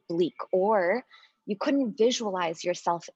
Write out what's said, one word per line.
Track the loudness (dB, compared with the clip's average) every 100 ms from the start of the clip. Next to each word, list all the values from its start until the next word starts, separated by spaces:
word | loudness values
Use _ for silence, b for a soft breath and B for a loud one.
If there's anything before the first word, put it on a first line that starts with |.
| -6
bleak, | 0 0 -2 -2
or | 0 2 2 2 0 -4 B B B -8
you | -4
couldn't | 0 0 0 2
visualize | 2 2 -2 -2 -4 -4
yourself | -4 -2 0 -2 -4